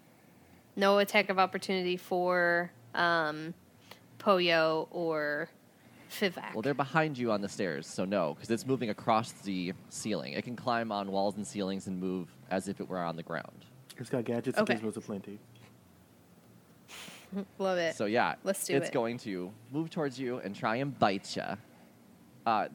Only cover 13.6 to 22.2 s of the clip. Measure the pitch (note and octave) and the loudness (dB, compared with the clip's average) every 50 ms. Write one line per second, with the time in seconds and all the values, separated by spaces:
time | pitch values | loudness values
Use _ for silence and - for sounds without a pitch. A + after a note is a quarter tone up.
13.6 | - - - - - - - - C3 - - B2+ A2+ A#2 A#2+ A#2 A#2 C3 B2 - | -20 -20 -20 -20 -20 -20 -14 -14 -8 -4 -4 -4 -2 -2 -2 -2 -2 -2 0 0
14.6 | G#3+ - A#2+ A2 A2 A2 G2+ A2 - - A2 G2 G2 - G2 G#2+ - - - - | 2 2 2 0 0 -4 -6 -6 -8 -8 -8 -8 -8 -12 -14 -16 -18 -20 -20 -20
15.6 | - - - - - - - - - _ - - - - - - - - - - | -20 -20 -20 -20 -20 -20 -20 -20 -20 _ -20 -20 -20 -20 -20 -20 -20 -20 -20 -20
16.6 | - - - - - - - - - - - - - - - G3 F#3+ - - - | -20 -20 -20 -20 -20 -18 -16 -16 -16 -16 -16 -18 -18 -10 -10 -10 -10 -10 -6 -2
17.6 | G3 F#3+ F#3 F3 E3+ D#3+ - - A2 G#2 G#2+ A#2+ G#2+ F2 - - - - G3+ - | 0 2 2 2 2 0 0 0 0 2 4 4 4 4 2 -2 -2 -2 -2 -2
18.6 | - - D3+ C#3 C#3 - - C3+ A#2 A2+ A#2+ A#2 - A2+ F#2+ F2+ F2+ F2+ A2 - | 0 2 2 2 2 2 0 0 0 0 -2 -4 -6 -6 -6 -4 -6 -6 -10 -14
19.6 | - - B2+ D3 E3 D#3+ - E3+ D3+ C#3+ B2 B2 C3+ A#2+ B2 B2 - F#2+ G2+ - | -16 -8 -4 -4 -4 -4 -2 -2 -4 -4 -4 -4 -4 -4 -4 -4 -4 -6 -8 -2
20.6 | - A2+ A2 A#2+ C3+ C#3+ B2+ - A#2+ G#2+ F#2+ G2 - - - G2 - - F#2 G2+ | 0 0 0 2 0 -2 0 2 4 4 4 2 -2 -6 -6 -6 -4 -4 -6 -8
21.6 | - - - - - - - - - - - - | -10 -18 -20 -20 -20 -20 -20 -20 -20 -20 -20 -20